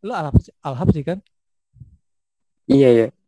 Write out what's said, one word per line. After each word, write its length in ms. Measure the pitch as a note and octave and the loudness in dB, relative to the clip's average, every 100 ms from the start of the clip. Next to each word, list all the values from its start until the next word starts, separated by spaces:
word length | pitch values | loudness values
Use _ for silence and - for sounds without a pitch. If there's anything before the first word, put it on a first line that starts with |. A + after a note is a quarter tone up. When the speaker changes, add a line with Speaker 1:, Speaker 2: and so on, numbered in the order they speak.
Speaker 1:
Lu 160 | G3+ A3 | -12 -10
Alhapsi, 320 | D3 - - _ | 0 0 0 _
Alhapsi 400 | D3+ B2+ D#3 D#3 | -12 -6 -2 -2
kan? 160 | C#3 F#3 - _ _ _ _ _ - _ _ _ _ _ _ _ | -4 -10 -12 _ _ _ _ _ -20 _ _ _ _ _ _ _
Speaker 2:
Iya, 240 | - C#3 C3 | -2 2 4
iya. 180 | A#2 A2+ - | 4 0 -6